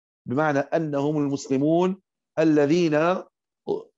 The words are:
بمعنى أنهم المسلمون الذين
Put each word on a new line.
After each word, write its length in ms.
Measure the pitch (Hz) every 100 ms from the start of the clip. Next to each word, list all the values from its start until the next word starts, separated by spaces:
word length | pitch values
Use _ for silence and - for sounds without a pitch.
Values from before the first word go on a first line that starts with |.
| _ _ -
بمعنى 340 | 127 156 139
أنهم 580 | 139 165 156 139 147 151
المسلمون 840 | 143 139 - 135 147 170 185 190 _ _ _ -
الذين 840 | 160 151 143 175 165 147 170 185 - _ _ _ - - -